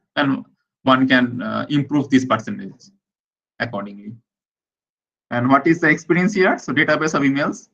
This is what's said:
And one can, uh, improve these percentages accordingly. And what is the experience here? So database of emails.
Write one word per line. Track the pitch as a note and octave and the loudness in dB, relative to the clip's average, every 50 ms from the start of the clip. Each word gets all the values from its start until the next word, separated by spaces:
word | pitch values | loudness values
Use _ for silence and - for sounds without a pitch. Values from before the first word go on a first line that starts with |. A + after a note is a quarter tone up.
| _ _ _ | _ _ _
And | C#3+ C#3+ C#3 C3+ - - _ _ _ _ _ _ _ _ | -4 -2 -2 -2 -4 -6 _ _ _ _ _ _ _ _
one | C3+ C3 B2+ C3 | 2 2 4 4
can, | C3 C3 B2+ B2 A#2+ A#2 G#2 G2+ | 4 4 2 2 0 -2 -6 -8
uh, | A2 A2 A2 G#2+ - | -6 -6 -6 -6 -2
improve | D3 C#3+ C#3 - D3 D3 C3+ - | -2 -2 -2 0 -2 -2 0 2
these | C3 B2+ B2+ | 2 0 2
percentages | B2+ A2 A2 - - G#2 G2 G2 F#3+ - _ - - _ _ _ _ _ _ _ _ _ _ _ _ _ _ | 2 -2 -2 -2 -8 -10 -10 -12 -16 -16 _ -20 -20 _ _ _ _ _ _ _ _ _ _ _ _ _ _
accordingly. | A#2 A#2 - G2+ G2+ G#2 G2+ G2+ G2+ G#2+ A2+ A#2 _ _ _ _ _ _ _ _ _ _ _ _ _ _ _ _ _ _ _ _ _ _ | -8 -8 -6 -10 -10 -10 -14 -16 -16 -18 -18 -18 _ _ _ _ _ _ _ _ _ _ _ _ _ _ _ _ _ _ _ _ _ _
And | A#2+ A#2+ A#2+ C3 | -4 -2 2 4
what | C3+ C#3 C3+ | 4 4 4
is | E3+ E3 E3 | 4 2 2
the | - D#3 | 4 2
experience | D3+ - - - E3 F3 F3+ F#3+ G#3 | 2 0 0 0 0 2 2 0 2
here? | F#3+ F#3 G3 D#4 - | 2 2 2 2 0
So | - - - | -4 -4 0
database | D3 D#3 D3+ D3+ D3+ D#3 D#3 D#3+ | 0 2 2 2 0 0 -2 0
of | D3+ C#3 | 0 0
emails. | C#3 C3+ C#3 D3+ F#3+ G#3 - - _ | 0 0 0 -2 -4 -4 -8 -14 _